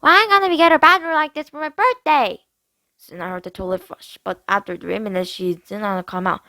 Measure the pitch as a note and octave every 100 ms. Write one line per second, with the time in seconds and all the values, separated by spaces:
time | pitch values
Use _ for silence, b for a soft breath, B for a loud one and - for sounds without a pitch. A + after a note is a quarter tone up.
0 | C#4+ F4+ A4 G4+ G4 E4+ E4+ D#4+ D#4 F#4
1 | E4 D#4+ D4+ D4 D4+ C#4+ D#4 D4 A4+ B4
2 | - D4+ A3 - _ _ _ _ _ _
3 | - F3 F3 F#3 F3+ F3+ F#3 F#3 F#3 -
4 | - - - F#3 - G3 G3+ F3 E3+ F#3
5 | G#3+ F#3 F3+ - F#3 F3 _ G3+ G#3+ F#3+
6 | F3+ F#3 F#3 E3